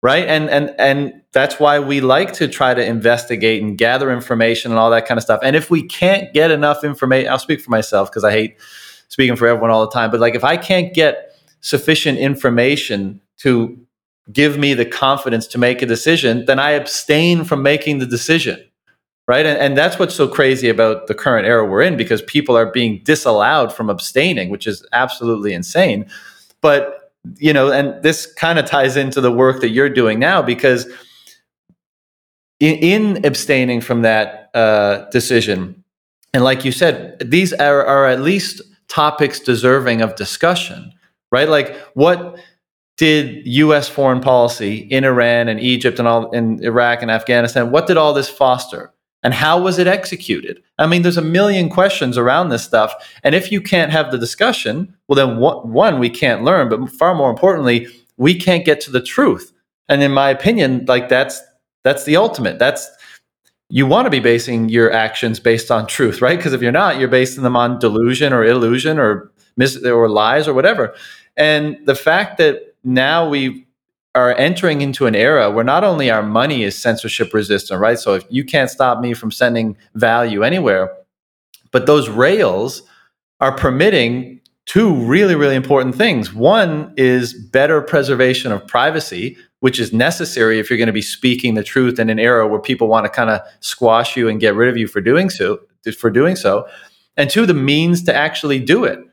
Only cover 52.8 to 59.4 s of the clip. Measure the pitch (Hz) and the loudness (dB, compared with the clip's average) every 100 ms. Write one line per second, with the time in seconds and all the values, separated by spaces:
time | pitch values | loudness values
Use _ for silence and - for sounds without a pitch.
52.8 | 110 - - - - 165 185 208 - 185 | 0 -4 -20 -4 0 0 0 -6 -2 0
53.8 | 151 160 147 131 117 - 226 - 117 127 | 2 0 -2 -4 -6 -2 -2 0 -4 -6
54.8 | 190 _ _ 139 135 113 135 - 117 117 | -8 _ _ 2 2 2 0 0 -4 2
55.8 | 214 143 120 120 143 107 120 185 127 110 | 2 2 -2 0 0 0 2 2 2 -2
56.8 | 127 - 165 180 135 117 185 170 131 117 | -4 0 0 2 0 2 2 2 2 0
57.8 | 117 - _ _ 131 175 180 175 170 147 | -2 -20 _ _ 2 2 2 0 2 0
58.8 | - 127 123 - 269 - | 0 -4 -4 0 0 0